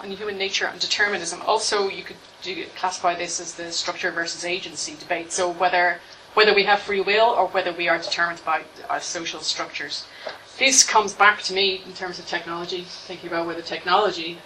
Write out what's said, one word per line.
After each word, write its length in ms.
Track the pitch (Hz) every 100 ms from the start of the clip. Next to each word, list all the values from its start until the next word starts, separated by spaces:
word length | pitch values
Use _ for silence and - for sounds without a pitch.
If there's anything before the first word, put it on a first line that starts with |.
and 100 | 202
human 260 | 196 214 196
nature 280 | 196 - 196
and 120 | -
determinism. 640 | - - 208 190 170 175 -
Also, 420 | 214 - 208 196
you 140 | 175
could 140 | - - - -
do, 220 | 180 170 - -
classify 380 | 185 - 180
this 260 | 175 175 -
as 140 | 170
the 180 | - 170
structure 380 | 170 - 175 180
versus 340 | 165 170 -
agency 500 | 175 185 170 151 - 151
debate. 340 | - 170 165
So 180 | 196 180
whether, 480 | 170 180 180 175 175 - - -
whether 200 | 214 208
we 100 | 196
have 160 | 196 202
free 200 | - 196
will 300 | 196 208 233
or 180 | 233 185
whether 240 | 190 180
we 160 | 170 170
are 100 | 165
determined 440 | - - 170 170
by 180 | - 156 - 139 143
our 120 | 147
social 400 | - 175 165 165
structures. 680 | - - 165 - 147 - - - - - - -
This 260 | 262 262
comes 280 | - 226 202
back 300 | - 208 202
to 100 | -
me 280 | 190 196 185
in 100 | 185
terms 240 | 185 185 175
of 80 | -
technology, 580 | 170 170 170 175 180 175
thinking 420 | - - 175 170
about 180 | 170 170
whether 160 | 170
technology, 760 | - 160 - 190 202 170 165 170